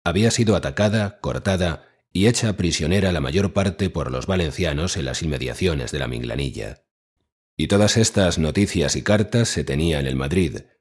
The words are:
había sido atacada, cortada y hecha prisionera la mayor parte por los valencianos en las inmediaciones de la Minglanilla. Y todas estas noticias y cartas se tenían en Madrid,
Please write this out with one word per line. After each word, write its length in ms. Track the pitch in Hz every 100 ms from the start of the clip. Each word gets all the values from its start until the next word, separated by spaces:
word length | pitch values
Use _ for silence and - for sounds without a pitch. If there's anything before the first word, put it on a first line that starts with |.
había 280 | - 85 113
sido 240 | - 113 90
atacada, 640 | 69 69 104 110 101 -
cortada 720 | 76 62 - 92 87 73 _ _ _
y 160 | 90 107
hecha 280 | 120 113 98
prisionera 560 | 87 78 78 98 95
la 100 | 85
mayor 320 | 65 85 101
parte 360 | - 190 - 95
por 220 | 82 67
los 160 | 64 92
valencianos 720 | 92 80 69 82 73 90 98
en 80 | 65
las 160 | 64
inmediaciones 680 | 82 69 64 - 90 76 62
de 80 | 73
la 80 | 62
Minglanilla. 760 | 60 60 62 69 57 52 62 _ _ _ _ _ _ _ -
Y 120 | 80
todas 300 | 101 104 120
estas 420 | 110 - 90 82
noticias 560 | 78 80 101 98 69 -
y 60 |
cartas 480 | - 104 104 117 117
se 140 | 82
tenían 440 | 67 69 82 73 67
en 100 | 65
Madrid, 440 | 69 87 80 55 - _